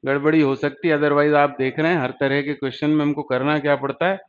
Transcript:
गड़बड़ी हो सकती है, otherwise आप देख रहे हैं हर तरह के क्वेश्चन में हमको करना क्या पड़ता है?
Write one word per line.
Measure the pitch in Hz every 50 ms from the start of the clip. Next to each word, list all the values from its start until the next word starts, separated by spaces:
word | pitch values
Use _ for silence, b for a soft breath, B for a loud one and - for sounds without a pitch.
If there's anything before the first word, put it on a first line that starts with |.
| -
गड़बड़ी | 135 139 143 139 151 156 160
हो | 151 135 135
सकती | 131 - 143 135 - - 170
है, | 156 147
otherwise | 147 147 143 143 147 151 151
आप | 147 143 143 135 135
देख | 131 131 127 156
रहे | 156 165
हैं | 180 165
हर | 131 123
तरह | - - 143 135 139 143
के | 139 143 147
क्वेश्चन | - 139 131 127 - 151 147
में | 151 151 147
हमको | 147 147 143
करना | 147 - 131 123 131 147 151 151
क्या | 139 147 143
पड़ता | 131 131 135 135 - 165 180
है? | 196 190 -